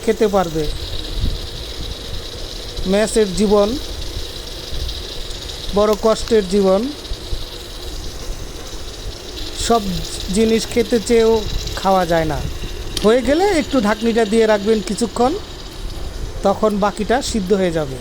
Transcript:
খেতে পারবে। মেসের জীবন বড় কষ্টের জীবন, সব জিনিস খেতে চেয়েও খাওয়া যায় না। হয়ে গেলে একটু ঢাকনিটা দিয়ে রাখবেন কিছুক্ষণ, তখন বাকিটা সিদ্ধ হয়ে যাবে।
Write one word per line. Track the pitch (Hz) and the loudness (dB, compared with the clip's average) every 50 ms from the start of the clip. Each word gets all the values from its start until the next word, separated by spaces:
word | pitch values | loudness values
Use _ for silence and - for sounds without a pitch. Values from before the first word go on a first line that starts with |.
| - | 2
খেতে | - 220 - 233 214 196 | 0 2 2 2 4 4
পারবে। | 202 185 170 156 160 151 151 - - - - - - - - - - - - - - - - - - - - - - - - - - - - - - - - - - - - - - - - - - - 185 | 2 2 2 0 -2 -2 0 -2 -2 -4 -4 -4 -4 -4 -4 -2 0 0 0 0 0 -6 -8 -8 -8 -8 -8 -8 -8 -8 -8 -8 -10 -10 -8 -8 -8 -8 -8 -10 -10 -10 -10 -10 -10 -10 -8 -6 -4 0 2
মেসের | 190 202 220 202 - 226 220 202 180 165 | 4 2 2 4 4 2 2 2 2 2
জীবন | 208 202 202 208 202 208 240 302 - - - - - - - - - - - - - - - - - - - - - - - - - - - - - - - - - - - - - - - 196 | 2 4 6 6 4 4 2 -2 -4 -6 -6 -6 -6 -6 -4 -6 -6 -6 -8 -10 -10 -10 -10 -10 -8 -6 -4 -4 -4 -4 -6 -8 -8 -8 -8 -8 -8 -8 -8 -8 -8 -10 -10 -8 -6 -2 2 2
বড় | 208 214 214 196 - | 4 4 2 4 4
কষ্টের | 226 214 - - - 240 220 202 180 180 | 2 2 2 0 2 2 2 4 4 2
জীবন, | 208 196 190 185 196 226 269 294 - - - - - - - - - - - - - - - - - - - - - - - - - - - - - - - - - - - - - - - - - - - - - - - - - - - - - - - | 4 4 6 4 4 2 -2 -6 -8 -8 -8 -8 -8 -6 -6 -6 -6 -6 -8 -10 -12 -12 -12 -12 -10 -10 -8 -8 -6 -8 -8 -8 -8 -8 -8 -8 -8 -8 -10 -10 -10 -10 -10 -10 -10 -10 -10 -10 -10 -10 -10 -10 -10 -12 -10 -10 -8 -8 -8 -6 -4 0 2
সব | 226 233 202 196 180 165 160 - - - - - 190 | 2 2 2 0 -4 -4 -4 -6 -6 -8 -4 -2 2
জিনিস | 196 226 220 220 226 214 - | 2 4 4 4 2 0 0
খেতে | - 240 226 - - 233 190 - | 0 0 2 2 2 0 2 4
চেয়েও | 233 226 226 226 226 220 208 - - - - - - | 4 4 6 6 4 2 0 0 -4 -4 -4 -4 -6
খাওয়া | - - 190 196 190 185 165 | -2 2 2 4 4 4 4
যায় | 170 165 160 156 | 2 2 2 0
না। | 147 135 - - - - - - - - - - - - - | -2 -2 -4 -6 -6 -6 -6 -8 -8 -6 -8 -6 -6 2 4
হয়ে | 202 226 254 247 233 | 6 6 6 4 4
গেলে | 285 320 370 415 403 320 | 2 4 4 4 4 2
একটু | 262 - - 269 214 208 | 0 2 2 2 4 4
ঢাকনিটা | 220 226 226 233 226 226 233 202 | 2 2 2 2 4 4 2 4
দিয়ে | 202 226 226 214 | 4 4 6 6
রাখবেন | 214 208 196 208 220 220 196 - | 4 4 4 4 2 2 2 -2
কিছুক্ষণ, | 214 - 233 196 - - 240 254 320 415 - - - - - - - - - - - - - - - - - - - - - | -2 -2 -2 -2 2 2 2 2 2 0 -6 -8 -12 -12 -12 -12 -10 -8 -6 -6 -6 -4 -6 -6 -6 -6 -6 -6 -6 0 2
তখন | 196 196 - - 220 208 208 190 | 2 2 4 2 2 2 4 2
বাকিটা | 208 196 - 214 180 220 254 277 - | 0 0 0 0 2 2 0 0 0
সিদ্ধ | - 226 190 180 208 190 | -2 -2 2 2 2 2
হয়ে | 190 180 160 165 | 2 2 2 0
যাবে। | 156 139 131 123 | -2 -2 -6 -10